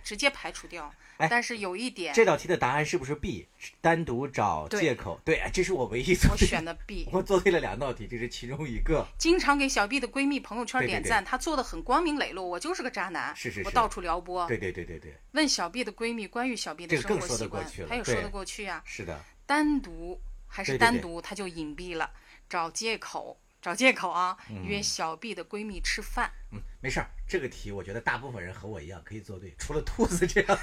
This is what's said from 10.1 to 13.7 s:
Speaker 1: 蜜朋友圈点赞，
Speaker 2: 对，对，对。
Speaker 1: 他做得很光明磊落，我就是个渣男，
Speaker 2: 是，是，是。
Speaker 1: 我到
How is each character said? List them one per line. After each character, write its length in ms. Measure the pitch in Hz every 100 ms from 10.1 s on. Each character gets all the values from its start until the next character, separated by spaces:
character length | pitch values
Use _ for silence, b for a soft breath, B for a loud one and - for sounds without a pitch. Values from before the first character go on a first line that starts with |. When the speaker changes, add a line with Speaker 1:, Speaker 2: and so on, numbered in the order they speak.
| 269 277
Speaker 1:
蜜 120 | 277
朋 180 | - 208
友 80 | 151
圈 180 | 254 247
点 160 | 175
赞， 160 | - 226
Speaker 2:
对， 20 |
对， 20 |
对。 60 | 185
Speaker 1:
他 80 | 254
做 180 | - 302
得 60 |
很 220 | - 165
光 180 | 160 269
明 160 | 339 294
磊 140 | 151
落， 120 | 170
我 160 | 185 175
就 140 | 240
是 80 | 370
个 80 | 247
渣 200 | 208 185
男， 260 | 156 127 -
Speaker 2:
是， 160 | 123
是， 100 | 98
是。 40 |
Speaker 1:
我 20 |
到 180 | 95